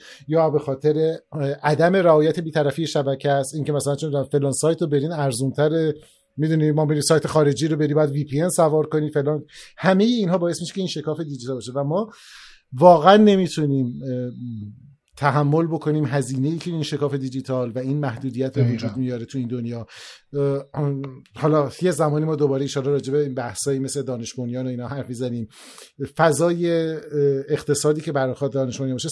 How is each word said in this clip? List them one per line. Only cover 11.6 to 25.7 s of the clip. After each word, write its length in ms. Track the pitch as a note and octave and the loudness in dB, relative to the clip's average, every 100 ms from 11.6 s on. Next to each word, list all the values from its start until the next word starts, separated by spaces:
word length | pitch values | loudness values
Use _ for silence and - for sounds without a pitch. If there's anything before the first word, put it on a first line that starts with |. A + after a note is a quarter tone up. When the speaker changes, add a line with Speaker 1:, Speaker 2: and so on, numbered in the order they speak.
| A2+ C3 | -6 -4
Speaker 1:
و 80 | |
ما 260 | C#3+ F3 A3 - - - - - _ | -2 -2 -4 -10 -20 -20 -20 -20 _
واقعاً 440 | B2+ F3 E3 E3 G#3 | 6 8 10 8 8
نمی‌تونیم، 840 | G#3+ F#3+ E3+ E3 D3 C#3 B2 C#3 | 8 6 2 0 0 0 -2 -6
اه، 280 | C3+ B2 B2 B2 B2 A2 G2+ A#2 - _ _ - | -8 -6 -6 -8 -10 -10 -12 -16 -20 _ _ -2
تحمل 500 | C#3+ C#3 C#3+ D#3 E3 | 0 2 2 2 2
بکنیم 380 | D#3+ D3+ D3+ C#3 | -2 0 0 0
هزینه‌ای 520 | C#3+ B2 C3 C#3 E3 | 0 -2 -2 -2 -2
که 140 | F3 | -6
این 120 | E3 | -6
شکاف 300 | C#3+ D3 C#3+ | -4 -2 -2
دیجیتال 580 | C#3 C3 C3 B2+ B2+ A#2+ | -4 -6 -8 -4 -4 -4
و 80 | A#2 | -4
این 180 | C3 D3 | -4 -2
محدودیت 540 | C#3 A2+ C3+ A#2+ C3 | -4 -6 -8 -4 -4
به 80 | C3+ | 2
Speaker 2:
دقیقاً. 120 | A#2+ | 0
Speaker 1:
وجود 240 | A2+ A2+ A2+ | 0 -4 -4
میاره 280 | B2+ B2 A2+ | -4 -6 -8
تو 120 | C3+ | -6
این 100 | A#2 | -6
دنیا. 380 | B2 A#2 A#2+ A2 - - - _ | -6 -8 -8 -12 -18 -20 -20 _
اه، 320 | C#3+ C#3 C#3 C#3 - C#3+ C3+ C3+ B2+ - - | -2 -2 -2 -6 -4 -4 -4 -8 -14 -20 -2
حالا 340 | D#3 D3+ C3+ - | 2 2 0 0
یه 100 | F3+ | -2
زمانی 340 | D3 D#3 D3 D#3 | 2 0 0 0
ما 100 | D3+ | 0
دوباره 260 | D3 C3+ | 0 0
ان 60 | C#3 | -2
شاءالله 260 | C#3 C3+ | -4 0
راجع 180 | C#3+ B2 | -2 0
به 80 | C#3+ | 0
این 140 | C#3+ | 0
بحثایی 460 | B2+ A#2 G2+ C#3+ C3+ | -4 -8 -6 -4 -2
مثل 220 | C3+ C#3+ | -4 -6
دانش 320 | C3 A#2+ A#2 | -6 -6 -8
بنیان 320 | - A#2+ B2+ B2+ | -8 -6 -6 -6
و 40 | |
اینا 180 | B2 A#2+ | -6 -8
حرف 220 | C#3 A#2+ | -8 -8
می‌زنیم. 380 | A#2+ B2+ A#2+ G#2+ - - | -6 -4 -4 -8 -12 -20